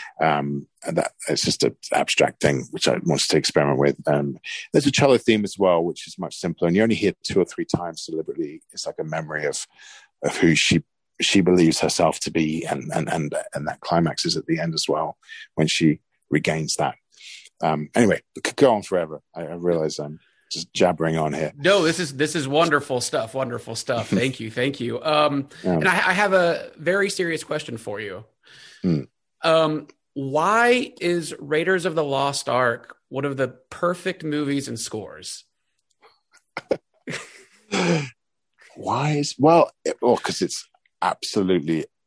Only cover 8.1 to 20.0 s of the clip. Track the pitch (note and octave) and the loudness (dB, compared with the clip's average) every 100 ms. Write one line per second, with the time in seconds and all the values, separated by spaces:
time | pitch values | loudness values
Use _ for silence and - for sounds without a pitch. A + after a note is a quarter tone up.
8.1 | D#2+ D#2+ D#2 D2+ D#2 _ - D#2+ - D#2 | -8 -6 -8 -8 -10 _ -12 -10 -10 -8
9.1 | D#2+ D2+ D2+ D2+ C#2 - _ - - _ | -8 -6 -6 -4 -6 -10 _ -20 -20 _
10.1 | _ - - E2 D2+ - E2 - _ _ | _ -4 2 4 4 2 0 -2 _ _
11.1 | - - G2 F2 F2+ E2 D#2 D#2 - E2 | -4 2 4 6 6 6 4 0 2 2
12.1 | - - E2 D#2 D#2+ - C#2+ - - - | 0 -4 -2 -2 -2 -4 -6 -4 -4 -2
13.1 | E2+ D2 - - D2 D2 - - F2+ E2 | -4 -4 -6 -6 -8 -8 -8 -2 2 2
14.1 | - E2+ D#2+ - E2 E2 D#2 - D2+ D#2+ | 0 -2 -4 -2 -4 -2 -4 -2 -2 -4
15.1 | - - - - - D#2 - D#2+ D2 _ | -8 -18 -20 -8 -2 0 4 2 2 _
16.1 | _ _ D2+ D#2+ D#2 D2+ - C#2+ - _ | _ _ -2 0 -2 -4 -2 -4 -4 _
17.1 | _ - - - _ - D2+ D2+ - A2 | _ -20 -20 -20 _ -2 -2 0 2 4
18.1 | D2+ - - - - C#3 G#2+ F#2 F2+ D#2 | 2 -4 -8 -8 4 4 4 0 -2 -2
19.1 | D#2 - E2+ D#2 E2+ F2 E2+ D#2 - | -8 -14 -12 -10 -4 0 0 0 -4